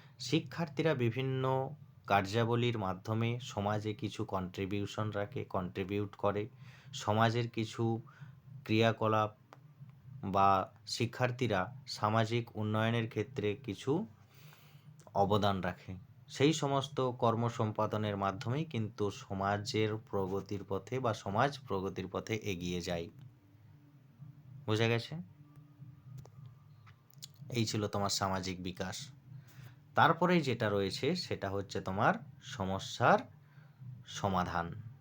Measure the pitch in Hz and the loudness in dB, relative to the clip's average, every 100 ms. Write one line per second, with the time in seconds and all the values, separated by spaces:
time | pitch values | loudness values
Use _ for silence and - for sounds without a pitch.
0 | - - - 160 165 - 165 - 160 151 | -20 -12 -2 -2 0 -6 -4 0 2 4
1 | 117 131 131 131 131 131 135 - - - | 2 0 -2 0 2 0 -2 -6 -18 -10
2 | - 101 95 110 113 120 120 117 95 92 | 2 4 4 2 2 4 2 2 -2 -2
3 | - 110 117 120 - - 101 107 107 104 | -2 0 0 -2 -6 -2 0 0 -2 -4
4 | 107 - 104 95 90 92 98 101 101 - | -4 -6 -4 -4 -4 -4 -2 -2 -2 -4
5 | 107 104 104 - 104 98 90 - 92 101 | -4 -2 -4 -6 -4 -4 -4 -4 -2 -2
6 | 104 - 101 101 110 - - - - - | -4 -2 0 0 -4 -10 -20 -20 -14 -6
7 | - 107 113 117 120 - 110 - 113 113 | 0 4 4 4 -2 -2 -4 0 0 0
8 | - - - - - - - 110 113 110 | -6 -18 -20 -20 -20 -12 0 4 6 4
9 | 110 110 107 - - - - - - - | 2 4 2 -2 -20 -20 -20 -20 -20 -20
10 | - - 98 95 98 95 92 - - - | -18 -10 0 6 6 6 2 -6 -8 -2
11 | 117 - 123 123 120 98 90 - - - | -2 0 0 0 2 2 0 -4 -14 -2
12 | 107 110 110 120 117 110 107 107 110 117 | 2 4 4 0 -4 -4 -2 2 2 2
13 | 113 - 104 - 101 101 - 98 - 160 | 0 -2 -4 -2 -2 -2 -6 -6 -2 -2
14 | 226 - - - - - - - - - | -2 -10 -20 -20 -20 -20 -20 -20 -20 -20
15 | - 98 98 104 101 98 90 90 - 92 | -4 2 4 6 4 2 0 -4 -8 -14
16 | - - - - 139 156 143 139 135 - | -14 -20 -8 2 4 4 2 0 0 0
17 | 131 123 117 110 117 117 110 101 107 107 | -2 2 4 4 2 2 0 0 0 0
18 | 107 101 98 95 113 135 160 120 107 - | 0 0 0 -2 -2 -2 -2 -4 -4 -2
19 | 104 - - 98 98 104 104 107 110 107 | -2 -4 -6 -2 0 0 0 0 0 0
20 | - 101 95 98 92 101 95 98 - 127 | -4 -2 0 -2 -4 -6 -4 -6 -4 -2
21 | 123 104 - 101 139 147 - 98 95 92 | 0 -2 -2 2 2 0 -4 -4 -2 -4
22 | 92 95 95 110 104 90 87 90 87 87 | -4 -4 -4 -4 -4 -4 -2 -4 -2 -4
23 | 85 - - - - - - - - - | -4 -12 -20 -20 -20 -20 -20 -20 -20 -20
24 | - - - - - - - 107 113 117 | -20 -20 -20 -20 -20 -10 -2 2 2 2
25 | - 160 180 - - - - - - - | -2 -10 -12 -16 -20 -20 -20 -20 -20 -20
26 | - - - - - - - - - - | -18 -18 -18 -18 -20 -20 -20 -20 -20 -20
27 | _ - - - - 123 110 110 104 104 | _ -20 -20 -18 -4 0 0 2 0 0
28 | 101 - 98 95 92 90 92 87 92 - | 0 2 0 0 -2 -4 -6 -6 -6 -6
29 | - - - - - - - - - - | -12 -16 -18 -18 -18 -20 -20 -20 -4 4
30 | 139 160 175 180 135 113 107 101 98 - | 6 6 4 4 4 2 2 2 0 0
31 | 131 180 - 98 98 98 98 98 92 95 | 0 0 -2 -4 -4 -4 -4 -6 -4 2
32 | 131 226 - - - - 95 95 - - | 4 2 -2 -18 -10 -4 -2 -2 -4 2
33 | 123 190 - - - - - - - - | 6 4 2 -16 -20 -20 -20 -18 -16 -16
34 | - - 104 92 87 85 85 104 - - | -14 -4 0 2 2 0 -4 -6 -14 -16